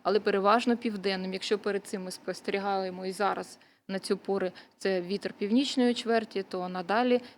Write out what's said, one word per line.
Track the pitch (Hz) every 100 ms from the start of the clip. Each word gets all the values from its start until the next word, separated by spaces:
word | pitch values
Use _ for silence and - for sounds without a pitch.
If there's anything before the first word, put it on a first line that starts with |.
але | - 208
переважно | 208 202 196 233 240 233
південним. | 240 208 196 190 185
Якщо | 185 - 202
перед | 208 196 -
цим | 202
ми | 185
спостерігаємо | - - 180 - 196 202 196 190 180 185
і |
зараз | 190 196 185 185 - _ _ -
на | 190
цю | - 196
пору | - 196 185 - - _
це | 196 185
вітер | 175 202 185
північної | - 202 233 277 - 247
чверті, | 240 220 226 220 -
то | 196 185 180
надалі | 185 175 208 247 247 247